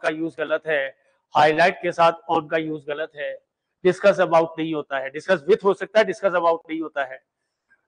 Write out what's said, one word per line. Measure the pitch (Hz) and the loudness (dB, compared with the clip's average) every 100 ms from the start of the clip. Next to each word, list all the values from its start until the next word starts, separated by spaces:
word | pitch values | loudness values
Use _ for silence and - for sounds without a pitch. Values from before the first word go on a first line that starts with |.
का | 165 | -6
यूज़ | 156 165 - | -4 -6 -8
गलत | 147 156 160 | -6 -4 -2
है, | 147 135 - _ _ _ 143 | -4 -4 -10 _ _ _ 2
Highlight | 151 156 175 - | 4 4 2 0
के | 175 | -4
साथ | 170 170 165 - | 2 2 2 -2
on | 160 151 | -4 -2
का | 160 | -4
यूज़ | 156 156 143 | -4 -8 -8
गलत | 147 160 151 | -8 -8 -10
है। | 139 131 _ _ _ _ | -10 -12 _ _ _ _
discuss | 180 175 202 170 | 0 4 2 4
about | 170 165 165 - | 4 2 2 -4
नहीं | 160 | -6
होता | 156 - 135 | -6 -6 -8
है, | 135 | -8
discuss | 151 165 180 143 | -8 -2 0 2
with | 214 | 2
हो | 196 | 2
सकता | 190 185 214 | -2 0 0
है, | 190 | 0
discuss | 170 196 175 | 0 -2 0
about | 170 165 160 | 0 -2 -4
नहीं | 160 | -8
होता | 151 143 131 | -6 -6 -8
है। | 131 _ _ _ _ _ _ | -10 _ _ _ _ _ _